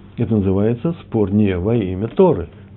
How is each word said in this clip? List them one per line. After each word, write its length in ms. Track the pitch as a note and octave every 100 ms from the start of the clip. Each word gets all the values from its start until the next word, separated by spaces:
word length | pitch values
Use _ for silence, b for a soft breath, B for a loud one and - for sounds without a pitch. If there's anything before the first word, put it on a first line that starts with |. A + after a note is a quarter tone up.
| - -
это 180 | A2 A2
называется 600 | G2 F#2+ G#2+ B2 E3+ E3+
спор 300 | - A2+ G2
не 240 | G#2 G#2 F2+
во 200 | F#2+ A#2+
имя 320 | F#2+ F#2 A2
Торы. 400 | - F#3 A2+ E2 B B